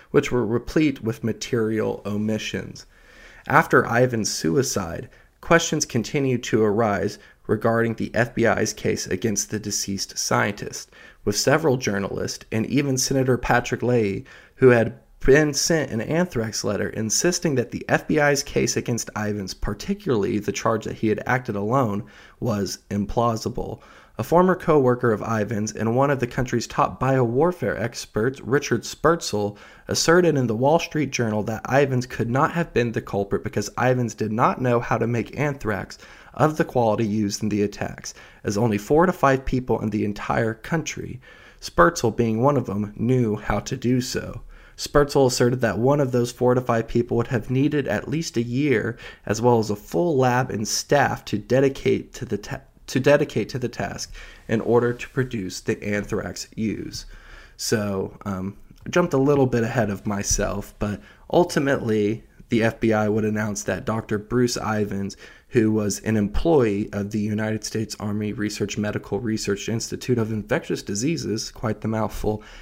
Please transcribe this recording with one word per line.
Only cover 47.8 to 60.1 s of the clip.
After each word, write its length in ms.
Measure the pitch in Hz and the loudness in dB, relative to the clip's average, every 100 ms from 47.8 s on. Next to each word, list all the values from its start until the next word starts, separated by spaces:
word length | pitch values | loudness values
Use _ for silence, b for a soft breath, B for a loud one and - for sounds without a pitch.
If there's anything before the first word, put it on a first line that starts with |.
| 123 | -2
at 200 | 104 - | -2 -2
least 300 | 147 165 117 | -4 -4 -4
a 60 | |
year, 540 | 120 123 147 110 110 120 B B - | -2 0 2 2 0 -6 B B -4
as 160 | 110 | 4
well 180 | 123 117 | 6 6
as 100 | 107 | 4
a 60 | 101 | -4
full 420 | - 165 175 135 | -2 0 2 4
lab 320 | 127 123 - | 4 4 0
and 180 | 101 104 | -2 -4
staff 560 | - - 143 113 117 - | -4 2 4 4 0 -4
to 120 | 101 | -6
dedicate 720 | - 127 139 135 127 107 - | 2 4 4 2 0 0 -2
to 120 | - 113 | -12 -8
the 140 | 101 | -6
ta-, 220 | - 131 - _ - | -6 -12 -12 _ -4
to 120 | 135 | 0
dedicate 480 | 139 143 120 120 98 | 4 4 4 -2 -4
to 100 | 127 | -4
the 100 | 120 | -6
task 440 | - 95 - - B B B B | -6 -8 -6 -12 B B B B
in 120 | 113 | -2
order 320 | - 117 120 | 2 4 4
to 180 | 123 - | -2 -6
produce 520 | - 127 117 92 - | -4 -4 -4 -8 -8
the 200 | - 110 | -4 -4
anthrax 640 | 104 104 101 101 92 87 - - | -2 -4 -2 -6 -6 -10 -12 -6
used. 500 | 110 90 - - - B B B B B | -4 -4 -8 -12 -16 B B B B B
So, 640 | - 113 104 95 95 - 101 | -2 0 0 -2 -4 -8 -8
um, 320 | 95 95 - - - - | -6 -6 -10 -20 -16 -4
I 40 | |
jumped 240 | 175 175 | -2 0
a 40 | 135 | 2
little 280 | 135 143 127 | 2 4 2
bit 180 | 120 | 2
ahead 280 | 113 127 104 | 0 0 -2
of 160 | 98 | -2
myself, 640 | 110 | -4